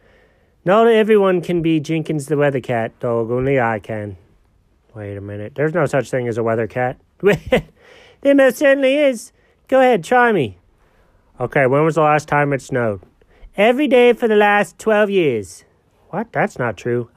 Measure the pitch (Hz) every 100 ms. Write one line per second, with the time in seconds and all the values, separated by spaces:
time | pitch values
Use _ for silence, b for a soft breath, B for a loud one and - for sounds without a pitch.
0 | b b b b b _ 170 214 233 220
1 | 214 208 190 180 170 175 160 160 143 160
2 | 151 156 135 143 143 135 120 117 113 -
3 | 123 117 113 123 131 135 117 110 - 110
4 | 104 92 _ _ _ _ _ _ _ 110
5 | 101 101 101 104 104 - 156 170 147 139
6 | 113 135 120 113 113 113 110 127 127 -
7 | _ _ 190 160 - 254 - b b b
8 | b b 277 285 262 - 285 277 262 285
9 | 285 226 - _ _ _ _ 262 254 208
10 | 151 247 240 196 110 - _ _ _ _
11 | _ _ _ - 123 151 127 143 160 156
12 | 151 151 - 147 143 135 - 127 113 98
13 | - _ b b b - 214 254 302 254
14 | 240 233 233 208 208 208 202 - 220 208
15 | 208 196 151 113 92 - _ _ _ _
16 | _ 170 226 143 196 - 123 101 120 120
17 | 117